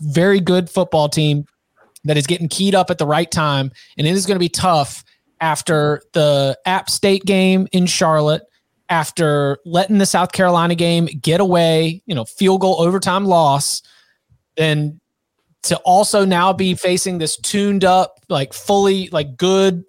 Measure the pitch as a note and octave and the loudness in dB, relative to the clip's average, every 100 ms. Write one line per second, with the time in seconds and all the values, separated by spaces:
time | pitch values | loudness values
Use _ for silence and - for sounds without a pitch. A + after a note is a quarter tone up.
0 | D3+ C#3+ F#3 G3+ F3 F3+ F3 - F3+ D#3+ | -4 0 2 2 2 0 0 -4 -2 0
1 | D3 D#3+ D3+ D3 C#3+ _ _ _ _ - | 0 0 0 -2 -4 _ _ _ _ -10
2 | D3 D3+ C3+ E3+ E3 - G3 G3 F3+ F3 | -2 -2 -2 -4 -4 -2 0 2 0 -2
3 | D3 D3+ E3 E3+ D3+ C#3 C3+ - - - | 0 0 -2 -2 -2 -2 -4 -8 -18 -4
4 | D3+ F#3+ F#3 F#3+ F3 - F#3 D#3+ C#3 - | -2 -2 -2 -2 -2 -2 0 0 0 -8
5 | - _ _ _ D#3+ D3 - D#3 D3 D3 | -20 _ _ _ -4 -4 -2 0 0 -2
6 | - E3+ D3+ C#3+ C#3 C3 F3+ F#3 - - | -4 0 2 2 0 -2 -4 -4 -4 -2
7 | G3+ G3 F#3+ F#3+ F#3 F#3+ F#3+ F#3 F3+ - | 0 0 0 2 2 2 0 0 0 0
8 | E3+ D#3 D3+ D#3 - _ _ _ - E3+ | 0 2 2 -2 -6 _ _ _ -4 -4
9 | D3 - D#3+ D3 C#3 C#3+ E3+ F3 F#3+ G#3 | -2 -2 0 0 0 -4 -2 -2 2 2
10 | G3 F#3 F3+ - F3+ F3 E3+ E3+ E3+ E3+ | 2 0 0 0 2 2 2 0 0 0
11 | E3+ D3+ D#3 E3+ G3 F3 E3 D#3+ D#3+ E3 | 0 -4 -2 0 2 2 2 2 0 -4
12 | - D3 A2 - F#3+ F#3+ F#3+ F#3 E3+ F#3+ | -8 -8 -8 -2 0 2 0 2 0 0
13 | G3 F#3 G3 E3+ D3+ C#3 C#3+ - - _ | -2 -2 2 2 4 2 -2 -8 -12 _
14 | _ _ _ _ _ - D#3+ D3+ D3+ D#3 | _ _ _ _ _ -2 0 0 -4 -8
15 | _ _ _ _ _ _ - - - F#3 | _ _ _ _ _ _ -6 -4 2 2
16 | G#3 G#3 G3 F3 F#3 F3 F#3+ F3+ F#3 F3+ | 2 2 2 2 2 0 -2 -2 -2 -2
17 | F#3+ F3+ D#3 - - G#3 G3+ G3+ F#3 F#3 | -2 -4 -6 -6 -4 -2 0 2 2 2
18 | F3+ - _ E3 C#3+ - - G3+ G3 G3 | 0 -6 _ -4 -4 -8 -2 2 2 0
19 | F#3 E3+ C#3+ B2 F#3 F#3+ F#3+ F3 | -2 -6 -6 -4 0 2 2 0